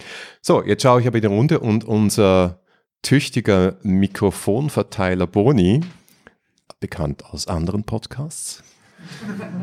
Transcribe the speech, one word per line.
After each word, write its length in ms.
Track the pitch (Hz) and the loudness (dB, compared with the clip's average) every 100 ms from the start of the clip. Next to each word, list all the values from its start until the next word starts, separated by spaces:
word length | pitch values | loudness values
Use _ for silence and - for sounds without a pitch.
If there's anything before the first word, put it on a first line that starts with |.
| - - - - | -20 -18 -20 -6
So, 220 | - 151 | 0 0
jetzt 180 | 90 101 | 0 0
schaue 200 | 135 123 | 4 4
ich 60 | 123 | 2
aber 100 | 113 | 0
in 40 | |
die 60 | 107 | 2
Runde 320 | 101 143 160 | 2 2 2
und 240 | 120 107 | 0 0
unser 760 | 110 107 104 101 98 92 90 87 _ _ _ _ | 0 0 2 4 4 4 2 -2 _ _ _ _
tüchtiger 720 | - 135 143 123 110 98 92 92 | 0 2 2 -2 2 4 2 0
Mikrofonverteiler 1400 | 101 95 98 - 101 - - 107 151 - 101 - 92 92 90 | -2 0 0 0 -2 0 -2 -2 -2 -4 -4 -4 -2 0 -2
Boni, 540 | 104 107 120 92 120 175 - _ _ _ _ _ _ - - | 0 2 4 4 2 0 -10 _ _ _ _ _ _ -20 -14
bekannt 440 | - - 76 71 - | -12 -6 -6 -6 -12
aus 220 | 73 - | -12 -6
anderen 360 | 87 82 101 | -4 -4 -4
Podcasts, 800 | 107 110 - - 151 - - - - _ _ _ - - 208 196 - - | -6 -8 -8 -10 -12 -12 -14 -16 -20 _ _ _ -20 -16 -14 -12 -10 -10